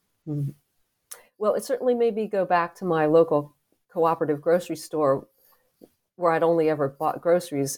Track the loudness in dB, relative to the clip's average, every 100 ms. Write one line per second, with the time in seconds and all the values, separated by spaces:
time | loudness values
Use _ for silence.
0 | _ _ -10 -6 -6 -10 _ _ _ _
1 | -20 -20 _ -6 -2 -2 -2 -4 0 0
2 | 0 -2 -4 -2 0 0 0 -4 -2 0
3 | 4 4 4 2 -2 _ _ _ _ -2
4 | 0 0 -2 -2 2 0 0 -10 -8 -2
5 | 0 0 -4 _ _ _ _ _ -20 _
6 | _ -2 0 2 2 2 2 0 -2 -4
7 | -6 -4 0 0 0 -4 -4